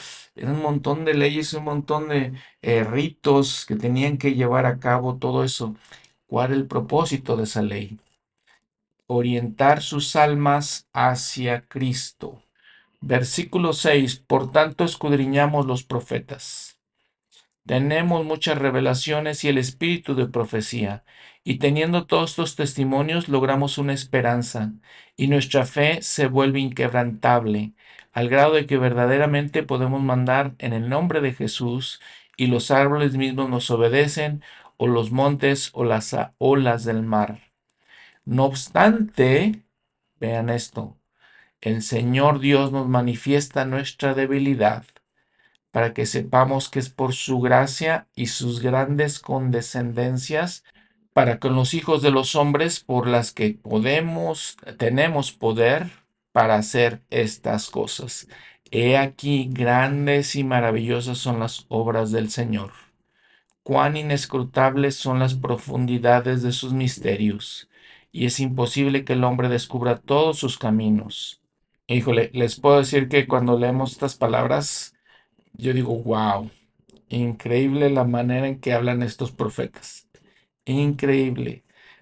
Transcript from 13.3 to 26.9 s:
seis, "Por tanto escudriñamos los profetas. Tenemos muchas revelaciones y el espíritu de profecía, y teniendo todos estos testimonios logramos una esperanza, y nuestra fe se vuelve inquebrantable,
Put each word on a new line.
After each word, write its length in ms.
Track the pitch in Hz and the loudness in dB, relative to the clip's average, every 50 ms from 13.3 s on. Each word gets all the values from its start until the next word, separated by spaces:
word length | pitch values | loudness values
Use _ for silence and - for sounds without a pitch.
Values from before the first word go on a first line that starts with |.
| - 175 175 - - 180 175 160 156 | -4 -6 -4 -2 -2 0 0 0 0
seis, 420 | - - 160 147 143 135 123 - | 0 2 4 4 4 4 2 -2
"Por 340 | - _ - 135 135 127 127 | -6 _ 0 0 0 0 2
tanto 360 | 139 151 156 160 - - 175 | 4 4 4 4 2 -2 -2
escudriñamos 800 | 170 - - 151 147 143 135 135 135 139 143 147 147 147 143 135 | -2 -2 -2 0 2 2 2 2 2 2 2 2 4 2 0 0
los 180 | 131 123 127 - | 0 -2 -4 -4
profetas. 920 | - 127 117 - - 120 120 - - - - - - - - - - - _ _ _ _ _ _ _ _ _ _ _ _ _ _ _ _ _ _ | -6 -6 -6 -4 -6 -6 -6 -6 -10 -14 -14 -12 -12 -12 -14 -14 -16 -20 _ _ _ _ _ _ _ _ _ _ _ _ _ _ _ _ _ _
Tenemos 600 | - 127 131 139 143 156 165 170 175 170 160 156 | -2 0 0 2 2 2 2 2 2 2 0 0
muchas 320 | 156 156 156 - 160 151 | -2 -4 -2 -2 -2 0
revelaciones 880 | 139 139 135 127 131 131 131 127 131 - 151 151 151 156 151 151 - 151 | 0 0 0 0 2 2 0 0 0 -2 -2 -2 -2 -2 -2 -4 -2 0
y 60 | 147 | 0
el 80 | 139 | 2
espíritu 580 | 131 123 131 - - 165 170 175 165 - - 135 | 2 0 -2 -4 -4 -2 -2 -2 -2 -4 -2 -2
de 120 | 127 123 | -2 -2
profecía, 760 | - - 120 110 - 113 110 107 - 120 117 104 101 101 - - _ - - - - - _ - | 0 -2 -4 -4 -2 -4 -4 -4 -6 -4 -4 -4 -4 -6 -8 -14 _ -20 -20 -20 -20 -20 _ -6
y 120 | - 123 | -4 -2
teniendo 500 | 127 147 139 147 156 160 170 175 175 175 | 0 2 2 2 2 2 0 0 0 0
todos 240 | - 170 165 165 160 | 2 0 0 0 0
estos 240 | - 170 165 160 - | -2 -4 -4 -4 -4
testimonios 720 | - 147 139 - 139 135 131 135 139 147 156 165 170 170 | -4 -4 -4 -2 -2 -2 0 0 0 0 0 -2 -2 -2
logramos 500 | 147 139 131 135 135 135 139 143 139 - | 0 0 2 2 2 2 0 0 -2 -2
una 160 | 147 139 139 139 | -2 -2 -2 -4
esperanza, 760 | 135 - - 139 131 120 120 123 120 120 - - 113 107 107 - - _ - - - - _ _ | -4 -4 -2 0 0 2 2 0 0 -2 -4 -4 -4 -4 -6 -6 -10 _ -20 -20 -20 -20 _ _
y 100 | - 135 | -2 0
nuestra 380 | 139 143 139 131 135 - 135 127 | 2 2 2 2 2 0 0 0
fe 360 | 131 - 147 147 156 165 160 | 0 0 0 2 2 0 -2
se 260 | - - - 156 139 | -4 -4 -2 0 0
vuelve 340 | 127 131 135 135 135 135 139 | 2 2 2 2 2 2 0
inquebrantable, 1120 | 135 127 127 - 127 117 | -2 -2 -2 -2 -2 0